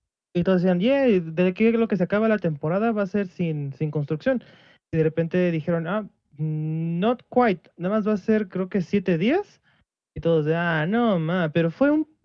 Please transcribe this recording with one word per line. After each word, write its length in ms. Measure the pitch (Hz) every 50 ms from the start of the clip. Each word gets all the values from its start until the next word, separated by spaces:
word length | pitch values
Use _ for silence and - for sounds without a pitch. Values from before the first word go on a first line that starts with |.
| _ _ _ _ _ _ -
y 80 | 180 170
todos 180 | 190 190 180
decían, 200 | 170 190 180 175
"Yeah, 260 | 190 254 277 277 269
de 400 | 247 202 185 165 160 160 165 180
aquí 200 | 185 185 - 220 233
a 20 |
lo 180 | 226 233 226 220
que 80 | 214
se 80 | 170 180
acaba 240 | - 196 208 226 220
la 80 | 214
temporada 560 | 208 - 165 151 143 - 156 175 202 226 233 220
va 80 | 208 202
a 40 |
ser 200 | 185 - 208 202 180
sin, 440 | - - 175 165 156 147 143 135 131
sin 180 | - 156 151
construcción". 540 | 147 151 143 - 156 147 - 254 262 233 - - - - - - _ _ _ _ -
Y 60 | 160
de 40 | 156
repente 480 | 160 156 165 165 165 - 180 180 175
dijeron, 360 | 165 160 147 180 170 165 160
"Ah, 200 | 165 196 220 208 175 _ _ _ _ _
not 840 | 139 156 156 156 156 156 156 156 165 165 170 170 175 196 233 254 - - _ -
quite, 360 | 247 247 226 180 160 _ - _ -
nada 160 | 170 185 214
más 100 | 220 185
va 60 | 214 214
a 40 | 185
ser 300 | - - 220 214 214 180
creo 200 | - 185 190 185
que 140 | - 202 160
siete 340 | - - 202 185 196 175
días". 460 | 156 185 233 311 392 415 _ _ _ _ _ _ _ _ _ _ _ _ _ _
Y 60 | 156
todos 240 | 151 165 165 160 147
de, 120 | 151 160
"Ah, 280 | 170 175 170 160 156 151
no, 320 | 175 214 233 240 226 196 170
ma", 320 | 156 156 180 190 170 151 -
pero 160 | 170 165 165
fue 200 | 160 - 269 285
un 160 | 302 311 311 _ _ _